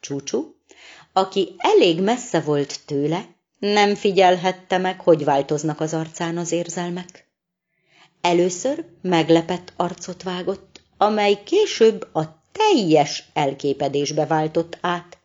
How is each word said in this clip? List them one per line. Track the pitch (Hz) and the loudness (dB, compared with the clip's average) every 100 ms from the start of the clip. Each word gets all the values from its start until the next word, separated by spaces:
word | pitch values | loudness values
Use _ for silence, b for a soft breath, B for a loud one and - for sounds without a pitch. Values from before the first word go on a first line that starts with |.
Csucsu, | - 143 135 220 311 _ _ B B B B | -8 -10 -6 -6 -6 _ _ B B B B
aki | - 190 - 185 - | -2 0 -2 -4 -2
elég | - 427 214 165 | 2 6 6 4
messze | 190 247 - 170 | 0 -2 -2 -4
volt | 147 147 139 - - | 0 -2 -2 -8 -6
tőle, | 143 147 170 220 _ _ _ | -4 -2 -4 -8 _ _ _
nem | 202 208 202 | -2 2 2
figyelhette | 202 208 185 185 180 180 185 - 185 | 2 0 4 4 4 0 -4 -4 -2
meg, | 185 185 | -2 -2
hogy | - 160 | 2 2
változnak | 143 139 143 151 156 151 | 4 0 0 -2 -4 -4
az | 156 | -4
arcán | 160 160 - 170 170 | -4 -6 -8 -6 -6
az | 170 | -4
érzelmek. | 170 170 - 175 175 180 - _ _ _ _ _ b b b b _ | -4 -4 -8 -8 -8 -12 -20 _ _ _ _ _ b b b b _
Először | 175 175 180 180 254 302 320 _ | 0 2 0 -2 -6 -6 -10 _
meglepett | 185 170 160 165 165 180 - _ | -2 0 4 2 2 -8 -8 _
arcot | 175 180 - 180 | -6 -6 -14 -12
vágott, | 185 180 180 196 - - _ _ | -10 -8 -8 -8 -10 -20 _ _
amely | 202 214 208 202 | 0 2 0 0
később | - 370 415 - 226 196 - | 0 0 0 4 2 2 -6
a | 160 160 - _ | -6 -6 -10 _
teljes | - 427 349 185 156 143 - - | -2 2 2 4 4 2 -2 -8
elképedésbe | - 143 139 143 139 143 143 143 151 147 | -4 -4 -2 -4 -2 -2 -2 -4 -2 0
váltott | 156 156 165 165 - | 0 0 -2 -4 -6
át. | 175 175 170 - | -6 -6 -8 -20